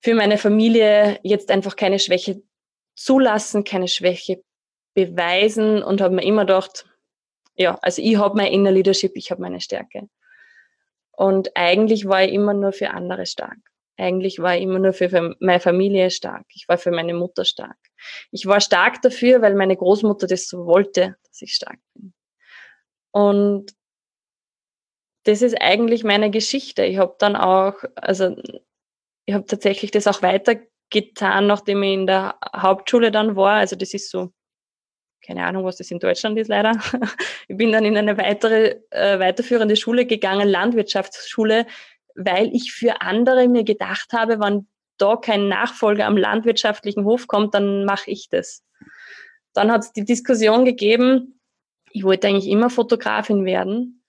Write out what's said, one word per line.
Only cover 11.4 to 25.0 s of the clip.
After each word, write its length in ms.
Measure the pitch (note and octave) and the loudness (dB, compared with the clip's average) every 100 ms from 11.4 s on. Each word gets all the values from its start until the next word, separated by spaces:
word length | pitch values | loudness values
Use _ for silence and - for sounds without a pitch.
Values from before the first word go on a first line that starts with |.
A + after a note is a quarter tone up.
| F#3+ | 0
eigentlich 520 | - F3 F#3+ A3 A3 G3 | -2 2 2 2 0 0
war 180 | F#3+ | 2
ich 80 | F#3+ | 2
immer 220 | G3 G#3 | 2 0
nur 180 | G3+ G3 | 0 -2
für 180 | G3 G3+ | -4 -8
andere 360 | - F3+ F#3 F3+ | -8 -8 -8 -8
stark. 320 | - - A3 _ _ _ _ | -10 -12 -14 _ _ _ _
Eigentlich 440 | F#3 F#3 F#3+ F#3 | -4 -2 -4 -4
war 160 | F3 F3 | -2 -2
ich 60 | |
immer 160 | F#3+ F#3 | -2 0
nur 140 | F#3+ | 0
für, 180 | F#3+ F3+ | 0 0
für 260 | F3+ E3+ - | 0 -2 -2
meine 220 | F#3+ F3+ | 2 2
Familie 500 | F3+ F3 G3 G3 F#3 | 2 2 2 2 0
stark. 360 | F3+ - - - | -2 -10 -14 -16
Ich 120 | - - | -20 -2
war 100 | F3 | -2
für 120 | F3 | 0
meine 240 | E3+ E3+ | -2 -4
Mutter 300 | E3+ F3 - | -4 -6 -4
stark. 320 | - - - - _ _ - - - | -6 -6 -12 -18 _ _ -20 -20 -14
Ich 160 | G3+ F#3+ | -12 0
war 140 | G3+ | 2
stark 420 | G3+ F3+ G3+ B3+ | 4 4 2 2
dafür, 400 | B3+ B3 B3 B3+ | 0 2 4 6
weil 120 | A3 | 6
meine 220 | G3+ F#3+ F#3+ | 4 2 2
Großmutter 500 | F#3 G#3 G#3+ G3+ F#3 | 2 4 2 0 -2
das 220 | F#3 - | -4 -4
so 180 | F3+ F3 | -10 2
wollte, 500 | F3 G3+ G3 F#3 F#3+ _ | 4 4 0 -2 -4 _
dass 140 | - | -20
ich 120 | - | -8
stark 240 | - - - _ | -8 -8 -18 _
bin. 180 | _ F#3+ _ _ _ _ - - _ _ _ _ | _ -20 _ _ _ _ -20 -20 _ _ _ _
Und 600 | G#3 G3+ G3+ G3+ G3+ G3 _ _ _ _ _ _ _ _ _ _ _ _ _ | 2 2 4 2 0 -6 _ _ _ _ _ _ _ _ _ _ _ _ _